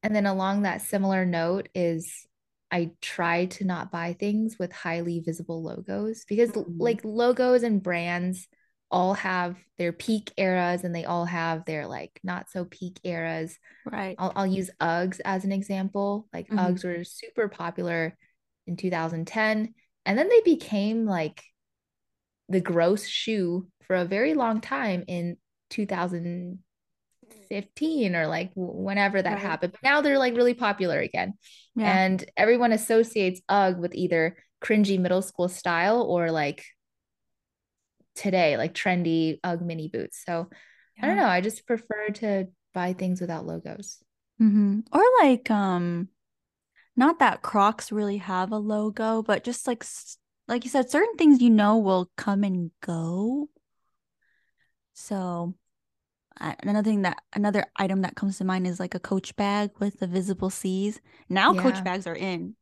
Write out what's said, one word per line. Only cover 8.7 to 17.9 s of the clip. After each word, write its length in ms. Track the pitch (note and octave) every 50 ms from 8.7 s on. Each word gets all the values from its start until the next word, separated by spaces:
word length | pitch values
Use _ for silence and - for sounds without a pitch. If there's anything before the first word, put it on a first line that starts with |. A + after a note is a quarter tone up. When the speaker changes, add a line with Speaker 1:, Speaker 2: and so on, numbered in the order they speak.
| _ _ _ _
Speaker 1:
all 220 | - F#3 F3+ F#3 G3+
have 420 | - - F#3+ F#3 F3+ F3+ F3 F3+ - _ _ _
their 160 | - F3+ E3+
peak 400 | E3+ E3+ - - A3 G#3+ G#3+ - _ -
eras 440 | G3 F#3 F#3 F3+ F3 F3 F3 F3+ F3+
and 100 | F3+ E3+
they 100 | E3+ E3
all 200 | - F3 F3 E3+
have 380 | F3 F3 E3+ E3 E3 E3 D#3+ E3+
their, 220 | - D#3 D3+ C#3
like, 320 | - C3 - - - _ -
not 280 | - F#3 F3+ - - -
so 140 | - F#3+ F3
peak 340 | F3+ - - F#3 F3+ F#3 - _
eras. 540 | F#3 F3 E3 E3 E3 E3 D#3+ D#3+ E3+ - _ _ - - _ _
Speaker 2:
Right. 300 | - A#3+ G#3 G3 F#3+ F#3 -
Speaker 1:
I'll, 140 | F#3 F#3 -
I'll 100 | G3 G3
use 240 | F#3+ F#3+ F#3+ F#3 F#3+ - _
Uggs 400 | - E3 E3 E3+ F3+ F#3 F#3 - -
as 200 | G3 F#3+ F#3+ F#3+
an 80 | G3
example. 760 | G3 G3 G3 - G3 F#3+ F#3+ G3 - G3+ G3+ G3+ G3+ G#3+ A3 _
Like, 160 | - E3 - _
Speaker 2:
Mm-hmm. 100 | G#3+ G3+
Speaker 1:
Uggs 260 | F#3 F3+ F3+ F3+ F3+
were 200 | F3+ F3 E3+ F3
super 440 | - - - - A3+ _ - A3 G#3
popular 680 | G#3 - E3+ E3+ E3+ - F3+ F3